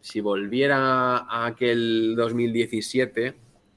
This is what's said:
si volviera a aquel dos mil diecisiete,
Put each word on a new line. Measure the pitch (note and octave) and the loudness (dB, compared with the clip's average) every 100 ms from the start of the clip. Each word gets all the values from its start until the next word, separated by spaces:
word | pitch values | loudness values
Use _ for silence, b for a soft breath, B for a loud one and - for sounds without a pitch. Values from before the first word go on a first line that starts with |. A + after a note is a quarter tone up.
si | - A2 | -8 -4
volviera | G#2 G2 G2+ B2 C#3 C#3 C3 B2+ B2+ B2 | -2 -2 -2 0 2 2 2 2 2 0
a | - A#2 A#2 | -2 -4 -4
aquel | A2+ A#2+ A#2+ A#2 A2+ A2+ | 0 0 2 2 2 0
dos | A#2 A#2 | 0 0
mil | A#2+ A#2 | 0 0
diecisiete, | A#2 A2+ A2 - B2+ B2+ A2+ B2+ - - _ _ | 0 -2 -4 -2 -2 -2 -2 -4 -6 -20 _ _